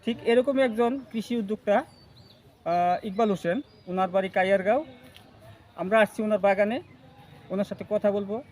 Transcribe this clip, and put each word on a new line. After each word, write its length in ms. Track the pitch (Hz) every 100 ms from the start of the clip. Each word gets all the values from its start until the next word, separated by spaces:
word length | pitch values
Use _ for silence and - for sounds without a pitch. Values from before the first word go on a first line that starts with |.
| -
ঠিক 120 | 226
এরকমই 380 | - 240 254 269
একজন 380 | 262 214 240 269 254
কৃষি 260 | 226 - 240
উদ্যোক্তা, 400 | 196 214 - 208
আহ, 1300 | 311 - - - - - - _ - 175 175 180 220
ইকবাল 240 | 190 220
হোসেন, 320 | 185 170 196 - - -
ওনার 220 | 180 185
বাড়ি 200 | 185 190
কায়ারগাঁও। 560 | 190 185 196 185 240 - - - - - - - - - -
আমরা 240 | 180 220
আসছি 240 | 202 -
ওনার 160 | 214 208
বাগানে, 420 | 196 196 208 254 359 - - - - - -
ওনার 160 | 190 202
সাথে 180 | 196 190
কথা 220 | 208 208
বলবো। 320 | 202 196 220 294